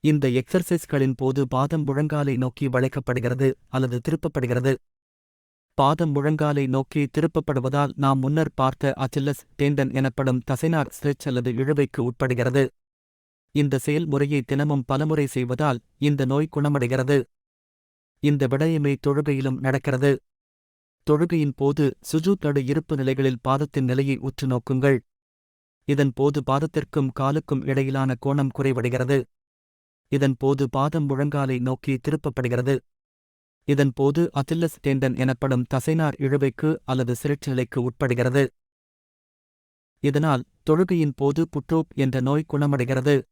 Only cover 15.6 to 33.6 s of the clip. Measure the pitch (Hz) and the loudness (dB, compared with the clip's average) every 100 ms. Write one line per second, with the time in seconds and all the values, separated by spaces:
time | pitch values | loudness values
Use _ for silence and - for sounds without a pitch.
15.6 | 151 123 _ _ 143 143 131 139 156 - | 0 0 _ _ 0 2 0 0 0 0
16.6 | 143 139 120 131 131 143 127 _ _ _ | 0 0 0 0 2 2 0 _ _ _
17.6 | _ _ _ _ _ _ 147 147 135 135 | _ _ _ _ _ _ 0 2 0 0
18.6 | 160 160 143 139 143 143 147 139 135 127 | 0 0 0 0 0 0 0 -2 -2 -2
19.6 | 131 131 - 127 139 131 _ _ _ _ | -2 -2 -2 0 2 2 _ _ _ _
20.6 | _ _ _ _ - 151 170 170 147 - | _ _ _ _ 0 2 2 0 0 0
21.6 | 139 143 139 - - 160 170 196 151 143 | -2 2 0 0 -4 -2 2 0 2 0
22.6 | 127 147 160 147 131 131 135 127 139 135 | 0 -2 -2 -2 0 2 0 0 -2 -2
23.6 | 147 - 131 127 139 135 135 - 135 123 | 0 0 0 0 0 -2 -4 -6 -2 -2
24.6 | - 131 139 131 _ _ _ _ _ _ | -2 0 2 2 _ _ _ _ _ _
25.6 | _ _ - 143 139 127 139 147 131 135 | _ _ -2 2 2 2 0 0 -2 -2
26.6 | 156 - 139 151 135 127 135 147 - 139 | -2 -4 -4 -2 -2 -2 -2 -2 -2 -4
27.6 | 139 135 135 135 131 123 139 143 135 - | -2 -2 0 0 -2 -2 -2 0 0 0
28.6 | 135 123 120 127 127 139 123 _ _ _ | -2 0 -2 -2 0 0 0 _ _ _
29.6 | _ _ _ _ _ 139 135 127 135 139 | _ _ _ _ _ 0 0 2 0 0
30.6 | 135 135 143 165 143 135 143 143 135 127 | 0 0 -2 0 -2 0 -2 -2 -2 -2
31.6 | 123 131 - 131 - 151 151 131 123 120 | -2 -4 -4 -4 -2 -2 -4 -4 -2 0
32.6 | 127 135 _ _ _ _ _ _ _ _ | 0 -2 _ _ _ _ _ _ _ _